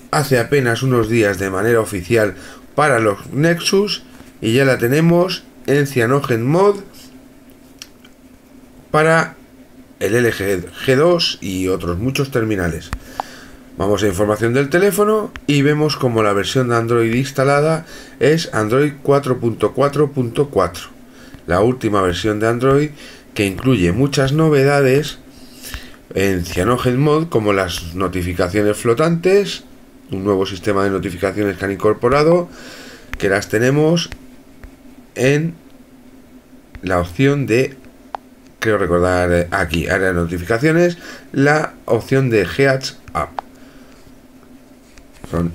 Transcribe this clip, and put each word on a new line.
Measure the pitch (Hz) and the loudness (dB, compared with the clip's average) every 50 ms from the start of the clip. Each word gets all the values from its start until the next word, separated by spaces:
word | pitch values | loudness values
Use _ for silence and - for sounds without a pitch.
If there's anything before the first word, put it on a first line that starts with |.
| - - | -10 -4
hace | - 156 143 - 131 120 | -2 -2 0 2 2 0
apenas | 113 - 147 143 127 120 113 110 | 0 2 0 0 2 0 0 0
unos | 131 135 127 120 110 107 | 0 0 2 2 2 2
días | 117 117 107 101 98 | 2 2 2 2 0
de | 87 98 95 | -2 -4 -4
manera | 95 95 104 117 120 113 | -2 -2 0 2 2 2
oficial | 107 104 101 92 87 - 117 113 107 101 - - - - - - - - - | 0 0 -4 -6 -4 0 0 2 2 0 -2 -6 -14 -20 -20 -20 -20 -8 -2
para | 135 147 151 131 113 | 0 2 2 2 2
los | 110 104 98 - - - | 2 0 -2 -2 -6 -8
Nexus, | - 131 156 170 170 170 - - 190 196 208 202 - - - - - - - - - - | -4 0 0 0 0 0 -2 0 0 0 0 0 -4 -8 -12 -18 -20 -20 -20 -20 -12 -6
y | - 110 113 | -2 0 2
ya | 131 139 | 2 4
la | 135 123 117 | 2 2 2
tenemos | 120 120 135 156 165 170 170 170 180 185 180 - - - - - - | 0 0 2 2 4 4 4 4 2 0 -2 -8 -12 -18 -20 -10 -2
en | - 135 147 143 | 0 0 0 0
CyanogenMod | 139 139 127 117 117 135 143 139 131 123 113 117 131 156 175 196 202 202 196 - - - - - - - - - - - - - - - - - - - - - - - - - - - _ - - - - _ - - - - - - - - - | 0 0 0 2 2 2 0 0 0 -2 -2 0 2 2 4 4 4 2 0 -4 -16 -20 -20 -20 -20 -20 -20 -20 -20 -20 -20 -20 -20 -20 -20 -20 -20 -20 -20 -20 -20 -20 -20 -20 -20 -20 _ -20 -20 -20 -20 _ -20 -20 -20 -20 -20 -20 -20 -8 -2
para | - 151 156 160 165 165 - - - - - - - - - - - - - - - - | 0 2 4 4 4 2 2 -2 -6 -18 -20 -20 -20 -20 -20 -20 -20 -20 -20 -20 -10 -6
el | 101 95 107 | -2 0 2
L | 123 123 113 101 | 2 2 2 0
G | - 95 98 98 90 85 | -2 -2 -2 -2 -2 -4
G | - - - - 135 131 | -8 -12 -6 0 2 2
dos | 131 156 180 175 170 165 - - - | 4 4 4 2 2 0 -2 -4 -6
y | - 98 92 92 92 | -6 -6 -4 -2 -2
otros | 92 95 92 - 85 87 87 | -2 -2 -2 -2 -4 -4 -2
muchos | 113 131 135 147 139 135 | -2 -4 -2 -2 -4 -2
terminales. | - 123 110 110 107 95 87 85 80 82 - - - - - - - - - - - - - - - - - - - | -2 -2 -2 0 -2 -2 -2 -2 -4 -6 -10 -12 -12 -12 -14 -14 -12 -12 -12 -12 -12 -20 -20 -20 -20 -20 -20 -14 -8
Vamos | - 92 101 104 92 | -4 -2 0 0 0
a | 107 | 0
información | 104 90 87 107 104 107 104 113 117 120 | -2 0 0 0 0 0 0 0 0 0
del | 135 143 139 | 0 0 2
teléfono | 151 175 196 202 180 202 208 208 220 214 208 - - - - | 2 2 2 2 2 2 2 2 2 0 -2 -4 -10 -8 -4
y | - 147 143 | 0 2 2
vemos | 135 147 151 151 151 151 - | 4 2 2 2 0 0 0
como | - 135 123 113 113 107 | 0 -2 0 0 2 2
la | 104 101 | 2 2
versión | 101 95 - - 135 127 120 | 0 -2 -2 0 0 0 0
de | 120 | 0
Android | 117 117 117 120 117 113 113 117 | 0 0 0 2 2 2 2 0
instalada | 123 131 135 - - 131 139 143 143 151 160 160 156 170 - - - - - - - | -2 -2 -2 -2 -2 0 2 2 2 2 0 0 -2 -4 -10 -18 -20 -20 -14 -6 0
es | - 139 160 165 165 - - | 2 2 2 2 0 -2 -2
Android | 110 107 104 117 135 147 151 143 - - | -2 0 2 2 2 2 0 -2 -4 0
cuatro | 139 139 143 139 131 123 | 2 2 2 2 0 -2
punto | 123 117 117 107 - - 101 - | -2 -2 -4 -2 0 -2 -2 0
cuatro | 131 135 143 143 143 151 139 | 0 0 0 2 0 -2 0
punto | 139 139 123 117 - - 143 139 | 0 -2 -4 -2 -2 -2 -2 0
cuatro, | - 98 90 87 87 - - - - - - - - - - - - - - | 0 0 0 -2 -2 -8 -16 -18 -20 -20 -20 -20 -20 -20 -20 -20 -20 -12 -6
la | - 85 92 | -2 0 2
última | 104 123 127 127 117 107 104 101 | 2 2 0 0 -2 -2 0 2
versión | 92 90 85 87 101 110 104 104 | 0 0 0 -2 -2 -2 -2 0
de | 110 | 0
Android | 113 120 120 123 135 135 143 151 147 - - - - - - - - - | 0 0 0 2 2 2 2 0 -2 -6 -12 -20 -20 -20 -20 -20 -10 -4
que | - 104 | -2 -2
incluye | 98 95 90 - 131 127 104 87 85 | -2 -2 -2 0 2 2 2 2 2
muchas | 87 113 139 143 143 143 135 131 139 | 2 2 0 0 0 0 0 0 2
novedades | 156 160 160 151 139 135 139 143 143 139 127 131 143 160 - - - - - - - - - - - - - - - - - - - - - - | 2 2 4 4 4 4 4 4 4 4 4 2 2 0 -2 -8 -14 -18 -20 -20 -20 -20 -20 -20 -20 -16 -14 -14 -14 -14 -16 -20 -20 -14 -8 -4
en | 92 95 98 95 90 87 | -2 0 0 0 -2 -4
CyanogenMod, | 90 87 87 92 113 127 123 - 127 123 127 147 151 147 156 160 165 | -6 -4 -2 0 0 0 0 0 0 0 2 2 2 2 0 0 0
como | - 117 107 104 101 | -2 0 0 2 0
las | 98 95 90 87 85 87 85 85 | 0 0 -2 -4 -8 -10 -8 -6
notificaciones | 92 95 90 90 92 87 90 90 90 92 90 90 107 104 104 104 | -4 -4 -4 -2 -4 -4 -4 -2 -2 -2 -2 0 0 0 0 0
flotantes, | - - 120 117 135 156 170 170 165 170 185 190 202 202 170 - - - - - - - - - - - - | 0 0 0 0 2 2 0 0 0 2 2 2 2 2 0 -6 -12 -14 -18 -20 -20 -20 -20 -20 -20 -14 -10
un | - 95 95 | -8 -4 -2
nuevo | 104 101 95 98 | 0 0 0 0
sistema | 92 98 87 - 110 98 98 98 | -2 -4 -6 -4 -2 0 0 0
de | 101 | 0
notificaciones | 98 92 85 98 87 90 98 95 92 101 107 101 92 | 0 -2 -4 -4 -6 -4 -4 -4 -2 -2 -2 -2 -2
que | 82 98 | -4 -4
han | 98 | -4
incorporado, | 98 87 98 107 104 - - 120 135 147 151 160 170 180 175 170 - - - - - - - - - - - - - - | -4 0 0 0 0 2 0 2 2 4 4 4 4 2 0 -4 -10 -18 -20 -20 -20 -20 -20 -20 -20 -20 -18 -14 -8 -4
que | 101 98 | -2 0
las | 98 104 104 | 0 0 -2
tenemos | - 101 107 120 127 139 151 156 156 170 170 - - - - - - - - - - - - - - - - - - - - - - - | -2 -2 0 2 2 2 4 2 2 2 0 -2 -6 -12 -18 -20 -20 -20 -20 -20 -20 -20 -20 -20 -20 -20 -20 -20 -20 -20 -20 -20 -14 -6
en | - 120 135 147 147 160 165 165 - - - - - - - - - - - - - - - - - - - - - - - - - - | 0 0 2 2 2 0 -4 -6 -10 -18 -20 -20 -20 -20 -20 -20 -20 -20 -20 -20 -20 -20 -20 -20 -20 -20 -20 -20 -20 -20 -20 -16 -10 -6
la | 90 92 87 | -2 -2 -2
opción | 87 87 - - 135 139 143 147 131 | -2 -2 -2 0 2 2 2 2 0
de, | 101 107 123 131 - - - - - - - - - - - - - - - - - - - | 0 2 0 0 0 -4 -12 -20 -20 -20 -20 -20 -16 -16 -16 -16 -18 -20 -20 -20 -20 -12 -6
creo | - 110 107 | -2 0 0
recordar, | 98 98 82 90 87 87 92 92 90 90 87 87 | 0 0 2 2 2 2 2 2 2 2 2 2
eh, | 87 87 85 | 0 0 0
aquí, | 98 98 90 80 78 82 - - | -2 -2 -2 -2 -2 -2 -2 0
área | 92 98 95 | 0 0 0
de | 92 90 | 0 0
notificaciones, | 85 85 82 90 85 87 90 117 113 139 160 160 170 175 175 170 - - - - - - - - | 0 -2 -2 -4 -6 -4 -2 -2 0 2 2 2 2 2 0 0 -4 -12 -18 -20 -20 -16 -6 -2
la | - 139 147 147 156 151 - - - - | 0 2 2 2 2 0 -4 -8 -8 -4
opción | - 113 113 113 - 131 135 135 123 | -2 -2 -2 0 0 0 2 2 2
de | 113 104 90 | 2 2 0
Heads | 82 - - 139 139 135 135 - - - - - - - | 0 0 2 2 2 2 0 -4 -8 -12 -14 -14 -8 -6
Up. | 82 73 - - - - - - - - - - - - - - - - - - - - - - - - - - - - - - - - - - - - - - - - - | -6 -6 -6 -8 -12 -14 -14 -16 -20 -20 -20 -20 -20 -20 -20 -20 -20 -20 -20 -20 -20 -20 -20 -20 -20 -20 -20 -20 -20 -20 -20 -20 -20 -20 -20 -20 -20 -20 -20 -20 -20 -14 -8
Son | 87 85 87 85 | -4 -4 -4 -4